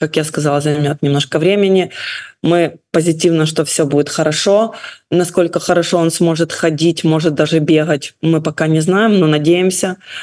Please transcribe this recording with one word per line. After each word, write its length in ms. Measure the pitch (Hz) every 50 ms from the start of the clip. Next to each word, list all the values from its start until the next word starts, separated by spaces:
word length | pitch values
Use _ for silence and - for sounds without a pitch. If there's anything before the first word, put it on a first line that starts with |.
как 160 | 160 156 -
я 80 | 160 151
сказала, 360 | 156 - 156 147 147 143 143
займёт 420 | 143 151 147 151 147 143 151 -
немножко 360 | 151 143 139 139 139 - - 151
времени. 520 | 160 185 202 202 196 190 190 185 175 - - - - - - - - - - _
Мы 360 | - 160 170 175 170 156 165 - _ _
позитивно, 540 | - 170 160 175 160 160 - 170 165 160 156
что 180 | 156 160 165 151
всё 200 | - - - 160
будет 220 | 139 143 147 147 -
хорошо. 640 | - - 156 156 156 - - 202 196 208 226 226 - - - - - - _ -
Насколько 500 | 156 175 175 175 - 185 170 165 - 170
хорошо 380 | - - 175 175 165 - 185 175
он 120 | 165 165
сможет 420 | 160 - 175 170 160 156 165 160
ходить, 520 | - - - 165 160 143 160 175 165 - -
может 300 | 160 156 160 156 165 147
даже 240 | 135 151 147 165 160
бегать, 560 | 151 - 156 151 151 170 151 139 - - - _
мы 180 | - 160 160 160
пока 260 | 156 160 151 - 160 156
не 120 | 156 156
знаем, 380 | 160 185 185 202 220 226 208 190
но 80 | 170
надеемся. 720 | 156 156 151 147 160 170 180 185 190 185 - - 190 185 - - - - -